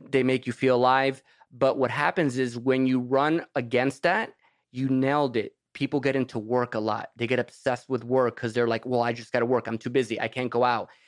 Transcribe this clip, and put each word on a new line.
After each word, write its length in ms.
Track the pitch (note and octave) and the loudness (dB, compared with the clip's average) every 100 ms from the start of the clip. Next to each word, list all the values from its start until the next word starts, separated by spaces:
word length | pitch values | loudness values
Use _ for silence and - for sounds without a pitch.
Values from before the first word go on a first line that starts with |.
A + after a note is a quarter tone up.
| - | -2
they 140 | C3+ | 0
make 240 | B2+ B2+ B2 | 2 0 -2
you 60 | |
feel 220 | A#2 C3 B2 | -2 2 4
alive. 460 | B2+ C3 C3+ B2+ _ _ _ | 4 4 2 -2 _ _ _
But 260 | B2 C3+ C#3 | 0 0 2
what 140 | B2+ | -2
happens 460 | A#2 D3+ F#3+ D3 B2 | 0 -2 2 0 0
is 200 | B2+ A#2+ | -2 -2
when 300 | B2 C3 C3 | 0 2 2
you 120 | B2+ | 0
run 460 | B2 C3+ D3 E3 - C#3+ | 0 2 2 0 -4 -6
against 480 | A#2+ A#2+ C3 C3 | 0 0 0 0
that, 300 | E3+ G3 - - _ _ _ | 0 0 -4 -12 _ _ _
you 160 | B2 C3+ | -6 -2
nailed 480 | C3 C3+ D3 C#3+ A#2 | 0 2 2 0 -2
it. 180 | G#2 - _ | -4 -10 _
People 260 | - C3+ D3 | -6 -4 0
get 160 | C3+ C3+ | 0 0
into 240 | B2+ A#2 | -2 -4
work 360 | G#2+ B2 B2 A#2 | -2 -2 0 -2
a 40 | |
lot. 320 | G#2+ G#2+ - - | -4 -4 -8 -8
They 100 | A#2 | -2
get 120 | B2 | 0
obsessed 500 | A#2+ - - B2 - | -2 -4 -4 -4 -4
with 160 | C3 A#2 | -6 0
work 320 | C3 B2 A#2 | 2 2 0
'cause 160 | A#2+ | -4
they're 160 | A2+ A#2 | 0 0
like, 160 | A2+ B2 | 0 -2
"Well, 160 | B2 | 0
I 100 | A#2 | 0
just 220 | A#2 A2 | -2 -4
gotta 120 | B2 A#2+ | -2 2
work. 220 | B2+ A#2 | 0 0
I'm 100 | A2+ | -6
too 120 | B2+ | -2
busy. 300 | B2+ A2+ A2 | -2 -2 -4
I 100 | A#2 | -6
can't 200 | B2+ B2+ | -6 -4
go 140 | A#2+ | 0
out." 260 | B2 A#2 G2 - | 0 0 -4 -16